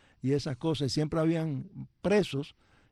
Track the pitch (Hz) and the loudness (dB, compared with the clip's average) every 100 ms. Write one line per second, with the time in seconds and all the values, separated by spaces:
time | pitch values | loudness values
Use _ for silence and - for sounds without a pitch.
0 | _ _ 127 143 151 131 160 147 139 151 | _ _ 0 0 0 -4 -2 0 0 0
1 | 151 165 160 165 160 135 - 135 135 _ | 0 2 2 2 -2 -4 -8 -12 -16 _
2 | 180 208 175 139 147 - _ _ _ | 2 4 2 -2 -8 -12 _ _ _